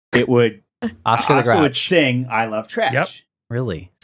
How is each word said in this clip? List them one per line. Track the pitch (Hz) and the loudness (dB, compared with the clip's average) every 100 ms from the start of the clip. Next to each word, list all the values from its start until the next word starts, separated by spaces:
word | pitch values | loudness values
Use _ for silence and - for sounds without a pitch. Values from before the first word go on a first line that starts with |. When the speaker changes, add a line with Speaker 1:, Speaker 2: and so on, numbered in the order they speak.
| _ | _
Speaker 1:
it | 123 120 | 0 2
would | 120 113 - _ _ | 2 2 -2 _ _
Speaker 2:
<laughs> | 233 - 226 | -10 -6 -2
Oscar | 226 - | 0 2
the | 143 | 2
Speaker 1:
Oscar | - 165 | 4 2
would | 143 | 2
Speaker 2:
Grouch. | 123 - | 0 0
Speaker 1:
sing, | 175 135 123 123 | 2 2 0 -2
"I | 113 113 | -4 -4
love | 107 - | -6 -6
trash." | 226 175 | -4 -2
Speaker 3:
Yep. | 127 185 - _ _ _ | -2 -4 -8 _ _ _
Speaker 2:
Really? | 117 123 80 92 _ | -6 -4 -6 -12 _